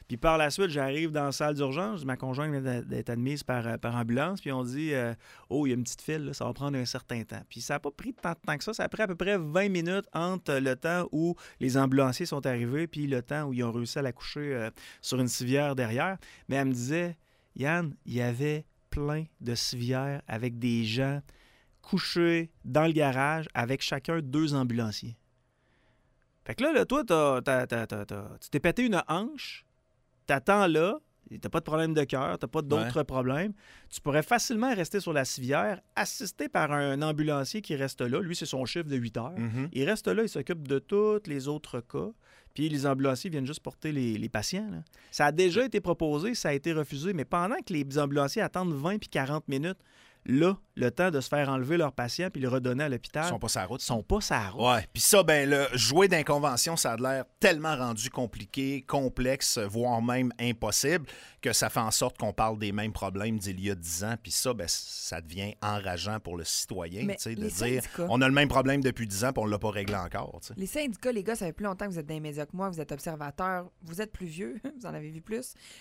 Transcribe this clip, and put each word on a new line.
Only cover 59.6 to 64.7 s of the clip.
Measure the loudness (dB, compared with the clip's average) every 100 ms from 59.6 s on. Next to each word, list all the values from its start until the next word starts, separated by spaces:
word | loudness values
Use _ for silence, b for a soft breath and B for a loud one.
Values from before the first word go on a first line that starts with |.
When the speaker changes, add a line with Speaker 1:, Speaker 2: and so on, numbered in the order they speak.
| 0 0 2 2
Speaker 2:
même | 2 2 0 0
impossible, | -2 0 0 2 2 2 -2 B B -6
que | 0
ça | 2 2
fait | 0
en | 0
sorte | 2 0 0
qu'on | -2
parle | 0 0 0
des | -2
mêmes | -2 -2
problèmes | -4 -4 -2 -2 -2
d'il | -2 -4
y | -2
a | -4
dix | -4 -4 -2
ans, | -4
puis | -4
ça, | -2 0
ben, | 0
ça | -2